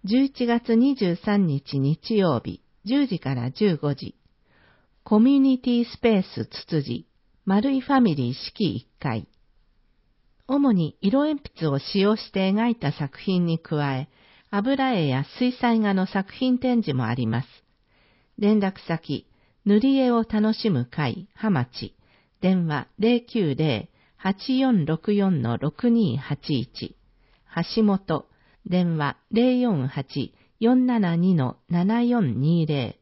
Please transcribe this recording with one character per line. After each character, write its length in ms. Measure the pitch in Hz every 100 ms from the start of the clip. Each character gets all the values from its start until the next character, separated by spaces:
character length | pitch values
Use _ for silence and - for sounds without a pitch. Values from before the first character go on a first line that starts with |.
十 180 | 190 240
一 240 | 269 - 240
月 280 | 233 233
二 200 | 226 269
十 220 | 262 185 175
三 300 | - 202 180
日 320 | 139 - 139
日 380 | 135 156 - 220
曜 240 | 185 120
日、 220 | - - _ _
十 220 | 196 277 269
時 120 | 175
か 160 | 131
ら 160 | 131 120
十 260 | - 214 156
五 180 | 147
時。 200 | 143 113 - _ _ _ _ _ _ _ _
コ 160 | - 214
ミ 180 | 247 277
ュ 20 |
ニ 200 | 269 254
テ 120 | 254
ィ 140 | 240 233
ス 100 | -
ペ 200 | 233 208
ー 40 |
ス 220 | - -
つ 220 | 110 - -
つ 160 | 160
じ、 240 | 139 120 - _ _ _ -
丸 260 | 196 262
い 80 | 269
フ 100 | 254
ァ 120 | 277
ミ 120 | 233
リ 180 | 143 123
ー 20 |
式 420 | 131 - - 185 101
一 100 | _ _
階。 260 | 143 110 - _ _ _ _ _ _ _ _ _ _ _ -
主 240 | 277 277
に 260 | 196 160 -
色 240 | 202 269
鉛 160 | 302 294 -
筆 120 | - 160
を 120 | 139
使 220 | - 202
用 160 | 196 214
し 140 | -
て 200 | 190 190
描 180 | 202 240
い 80 | 226
た 160 | 170
作 260 | - 139 -
品 280 | - 185 170
に 120 | 165
加 380 | - 151 143 131
え、 120 | 147 _ _ _ _
油 420 | 202 226 277 262
絵 160 | 220 151
や 160 | 131 147 -
水 140 | 247
彩 280 | 247 240 226
画 120 | 208
の 140 | 190 185
作 260 | 196 190
品 260 | - 254 247
展 240 | 254 240
示 120 | 202
も 120 | 131 113
あ 80 |
り 120 | 123 113
ま 160 | 120
す。 60 | - - _ _ _ _ _ _ _ -
連 220 | 202 214
絡 140 | 190 190 -
先、 400 | 165 - 139 _ _ _ _ 202
塗 140 | 208
り 180 | 262 269
絵 120 | 254
を 140 | 233
楽 300 | 226 214 214
し 160 | 220 226
む 160 | 139 123
会、 420 | - 139 - 170
ハ 160 | - 220
マ 160 | 165 120
チ。 280 | - 107 _ _ _ _ _
電 260 | 185 185 170
話、 220 | 147 - -
零 220 | 220 240
九 340 | 233 233 165
零 340 | 135 156 110 - _ _ _
八 420 | 185 190 - 262
四 280 | 262 220 147
六 260 | 165 -
四 300 | 202 190 165
の 160 | 120 117
六 320 | 139 - 240
二 260 | 233 190 131
八 420 | - 143 - 139
一。 380 | 123 - - - _ _ _ _ _ - 170
橋 80 | -
本。 440 | 214 190 - 156 - _ _ _
電 320 | - 180 175 160
話、 220 | 143 - _
零 300 | 220 247 254
四 260 | 247 165 131
八 460 | 147 131 147 120 _ _ _
四 260 | 226 254 254
七 300 | 233 185 170
二 180 | 185
の 240 | 175 127 - _
七 340 | 175 185 233
四 380 | 240 240 156 110
二 240 | 147 170
零。 340 | 156 143 120 -